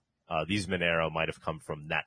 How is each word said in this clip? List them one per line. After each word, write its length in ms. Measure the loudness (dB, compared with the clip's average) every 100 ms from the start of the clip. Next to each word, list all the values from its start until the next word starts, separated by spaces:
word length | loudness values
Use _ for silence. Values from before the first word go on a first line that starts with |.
| _ _ -4
Uh, 160 | -2
these 220 | 0 0 0
Monero 420 | 0 2 4 2
might 180 | 2 -2
have 120 | -2
come 200 | -6 -6
from 260 | -6 -8 -4
that 200 | -4